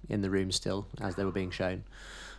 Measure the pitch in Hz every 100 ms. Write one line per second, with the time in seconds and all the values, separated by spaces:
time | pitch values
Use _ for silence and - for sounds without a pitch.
0 | - 107 98 95 92 92 101 98 98 -
1 | 101 90 98 92 92 90 92 92 - -
2 | - - -